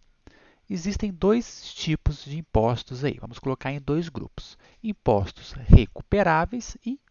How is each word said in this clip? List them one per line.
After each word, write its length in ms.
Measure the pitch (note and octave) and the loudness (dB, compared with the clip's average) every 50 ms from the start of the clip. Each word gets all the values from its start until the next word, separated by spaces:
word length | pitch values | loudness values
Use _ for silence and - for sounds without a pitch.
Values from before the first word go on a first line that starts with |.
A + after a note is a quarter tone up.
| _ _ _ _ _ - - _ _ _ _ _ _ - | _ _ _ _ _ -20 -20 _ _ _ _ _ _ -10
Existem 420 | G3+ F3+ D#3+ G3+ G3+ - A3 G#3 | -8 -6 -6 -6 -6 -4 -6 -6
dois 640 | F#3 D#3+ - G3 A3 A#3+ A#3 - - - - - - | -4 0 0 2 2 2 -2 -6 -12 -20 -18 -18 -14
tipos 500 | - - E3 D#3 - - - D3 - - | -8 -4 -2 -2 0 0 -2 -4 -4 -6
de 140 | C#3 C#3+ E3 | -12 -10 -10
impostos 640 | D#3+ - - A2 G#2+ C3 B2 A2+ - - B2+ B2 C#3 | -6 -2 0 2 2 2 0 -2 -6 -10 -8 -6 -4
aí, 140 | C#3 - - | -4 -4 -6
vamos 180 | - A2+ A#2+ - | -10 -16 -14 -8
colocar 320 | - C3+ C3 - - C3+ | -6 -6 -6 -6 -6 -8
em 100 | C#3 C#3+ | -8 -8
dois 280 | C3+ C#3+ D3 D#3+ F3 E3 | -4 -4 -2 -2 -4 -6
grupos: 480 | - - - - - - - - - - _ _ _ _ | -8 -12 -14 -14 -14 -16 -18 -18 -20 -20 _ _ _ _
impostos 720 | - A3 G#3 - - - A2 G2+ G2 - - - - - | -10 -10 -10 -4 0 2 2 2 0 -2 -8 -14 -18 -18
recuperáveis 1300 | - C3 B2 - - B2+ A2 - - - - - - G#3 G3 E3+ D#3+ D#3 E3+ F3+ A#3 B3 - - - - - | -16 -6 8 10 10 10 10 6 -4 -12 -6 -2 0 2 2 2 2 2 0 -2 -6 -8 -10 -12 -14 -10 -8
e 120 | A3+ C4+ - _ _ | -8 -8 -8 _ _